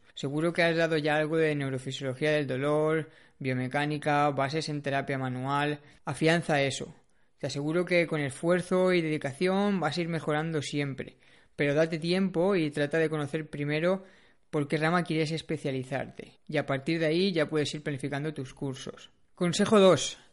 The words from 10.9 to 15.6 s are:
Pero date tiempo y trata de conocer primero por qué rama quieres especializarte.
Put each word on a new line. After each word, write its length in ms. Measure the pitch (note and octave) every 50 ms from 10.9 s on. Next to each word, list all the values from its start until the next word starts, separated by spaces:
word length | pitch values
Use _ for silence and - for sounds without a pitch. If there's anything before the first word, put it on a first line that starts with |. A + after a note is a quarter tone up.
| C3 B2+ - - - _ _ - - - _ _ _
Pero 180 | - D3 C#3+ C#3+
date 240 | D3+ E3 E3 E3+
tiempo 580 | D#3 D#3+ E3+ F3 F#3+ G3 F#3 - E3 F3 G3 G3+
y 140 | F3 D#3 D3
trata 300 | D3 D3+ C#3+ D3 E3 D#3+
de 100 | D#3+ D3+
conocer 400 | D#3 D3+ D3 C3+ - D#3+ D#3 -
primero 540 | - C#3+ D3 D3 D3 D#3 E3 F3+ F#3+ F#3+ F#3+ - - - - _ _ _ _ _
por 160 | - D3+ C#3+
qué 100 | - E3
rama 260 | D3+ D#3 D#3+ F3 F3+ E3
quieres 280 | - D#3 D#3 D#3+ D3+
especializarte. 1120 | E3 D3+ - - E3 D3